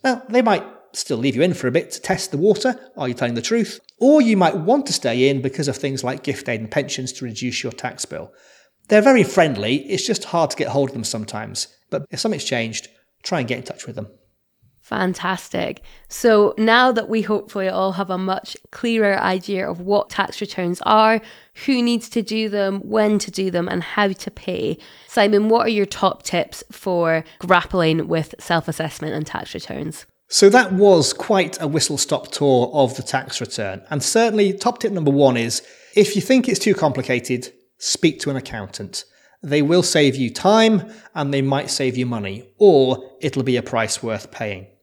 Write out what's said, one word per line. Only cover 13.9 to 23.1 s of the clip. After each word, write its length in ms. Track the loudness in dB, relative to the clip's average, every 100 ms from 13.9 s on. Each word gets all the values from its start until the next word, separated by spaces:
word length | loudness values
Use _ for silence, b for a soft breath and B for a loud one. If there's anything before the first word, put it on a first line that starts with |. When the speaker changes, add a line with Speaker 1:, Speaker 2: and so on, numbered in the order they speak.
| -12
Speaker 1:
them. 120 | -14 _ _ _ _ _ _ _
Speaker 2:
Fantastic. 1000 | _ -4 -2 -2 -4 -6 -6 -6 -6 -8 b b b
So 440 | -2 4 4 4 2
now 340 | 4 4 4
that 160 | 2 -2
we 140 | -2
hopefully 480 | 0 -4 -4 -6 -4
all 240 | -2 -2
have 160 | -2 -4
a 80 | -4
much 400 | -2 -4 -6 -18 _
clearer 460 | -6 -2 2 2 2
idea 500 | 0 -2 -4 -6 -6
of 120 | -8
what 300 | 0 0 0
tax 320 | -4 -4 -4
returns 400 | -8 -4 -4 -2
are, 400 | 2 4 6 2 B B B -8 -2
who 160 | 0
needs 280 | 2 0 -2
to 120 | -6
do 280 | -2 -4 -2
them, 320 | -2 -2 -2
when 360 | -2 0 2